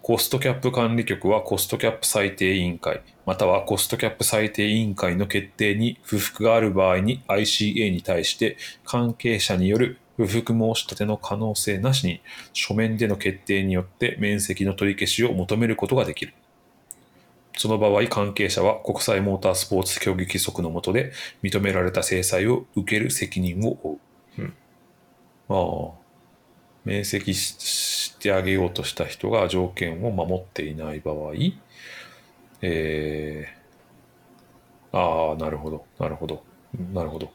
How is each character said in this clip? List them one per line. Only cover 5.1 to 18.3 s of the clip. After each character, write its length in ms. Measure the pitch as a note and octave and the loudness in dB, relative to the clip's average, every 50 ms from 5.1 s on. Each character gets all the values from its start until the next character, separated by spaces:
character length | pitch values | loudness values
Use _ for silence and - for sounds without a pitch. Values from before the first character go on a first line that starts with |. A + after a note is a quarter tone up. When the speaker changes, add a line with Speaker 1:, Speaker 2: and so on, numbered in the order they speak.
| F2 | 2
Speaker 1:
の 100 | F2+ G#2 | 0 0
決 220 | F#2+ - G2+ G2 - | 0 0 -2 -4 -4
定 260 | _ - G#2+ G#2 G2+ | _ 0 0 0 2
に 240 | G#2 A2+ A#2+ A#2+ - _ | 2 0 0 -2 -4 _
不 160 | - - G2+ | -4 -2 -2
服 260 | F#2+ - - - G#2+ | -2 -2 -4 0 4
が 100 | A2+ A2+ | 4 6
あ 60 | A2+ | 6
る 100 | A2 G#2+ | 4 4
場 220 | F#2+ F#2+ F#2+ F#2 F#2 | 4 4 4 4 4
合 60 | F#2 | 4
に、 240 | F#2+ G#2+ B2+ C3+ - - | 2 2 0 -2 -2 0
ア 100 | G2 G2+ | 0 2
イ 80 | G#2+ | 2
シ 240 | - - - G#2+ G#2 | 2 2 2 2 0
ー 140 | G2 G#2 A2 | 2 2 0
エ 20 | |
ー 40 | G2+ | 0
に 120 | F#2 F2 - | 0 -2 -2
対 240 | - F#2 E2+ D#2+ | 0 0 0 0
し 80 | - - | -2 0
て 240 | - A2+ G#2+ - - - - - - _ | 0 0 0 0 -4 -14 -16 -16 -16 _
関 300 | - - A#2+ A#2+ A#2 A#2 | -4 -2 0 0 0 -2
係 260 | - - A#2+ A2+ G2+ | -2 0 0 2 2
者 160 | - - G#2 | 2 0 2
に 140 | F2+ F#2 F#2+ | 2 4 4
よ 80 | G#2 A2+ | 4 4
る 180 | B2+ - C3 - _ _ _ - | 4 2 0 -8 _ _ _ 0
不 80 | A2+ | 0
服 260 | F#2+ F#2+ A#2 A#2 - A#2+ | 2 2 0 0 2 2
申 220 | A2+ A2 A2+ A2 | 2 4 2 2
し 80 | - - | 0 -4
立 120 | - - - | -6 -4 -4
て 60 | G#2+ | -2
の 100 | G#2 G#2+ | -2 -2
可 220 | - - - G2+ G2+ | -4 -4 -6 -4 -2
能 160 | A2 A2 G#2 | -2 -2 -2
性 240 | - - - G#2 F#2 | -2 -2 -2 -2 0
な 160 | G2 C3 C3 | 2 2 2
し 100 | C3+ - | 2 2
に、 160 | F2+ E2+ - _ - - - - - _ | 0 -2 -4 _ -18 -18 -18 -18 -10 _
書 220 | - - - G2+ | -4 -2 0 0
面 240 | G#2+ A2+ A2 A2 G#2 | 2 2 2 2 0
で 80 | A#2 G#2 | 2 0
の 80 | G2+ | 0
決 220 | G2+ - G2 F#2+ F#2+ | 0 0 -4 -4 -4
定 240 | - - G2+ G2 G2 | -2 0 0 2 2
に 100 | F#2+ F#2 | 2 2
よ 80 | F2+ | 0
っ 40 | F2+ | 0
て 320 | F#2 - _ B2 A#2+ - - | -2 -4 _ -2 -2 0 0
免 240 | G#2 G2+ G#2 G2+ G2+ | 0 0 0 0 0
責 240 | - G2 - G2 | -2 -2 0 0
の 80 | G2 F#2+ | -2 0
取 200 | - G2+ G2+ G2 | 2 2 0 2
り 40 | - | 2
消 80 | G2 | 0
し 180 | - - - A#2 | 0 2 2 2
を 80 | A#2+ - | 2 2
求 240 | F#2 F2+ F2+ G#2+ | 0 0 0 2
め 100 | A2 A#2+ | 2 2
る 100 | A2+ A2 | 2 2
こ 100 | - - | 0 0
と 100 | - C3 | 2 2
が 80 | B2+ A2+ | 2 2
で 80 | - D2+ | 0 -2
き 140 | - - | -8 -10
る。 80 | - - _ _ _ _ _ _ _ _ _ _ _ - _ _ _ _ _ _ _ _ _ _ _ _ | -12 -12 _ _ _ _ _ _ _ _ _ _ _ -20 _ _ _ _ _ _ _ _ _ _ _ _
そ 120 | - - A2 | -4 0 0
の 100 | A2 G#2 | 2 4
場 80 | G#2+ G#2 | 4 4
合、 200 | G2+ G#2 A2+ A#2+ | 4 4 2 2
関 260 | - G#2+ G2+ G#2 | 0 0 -2 -2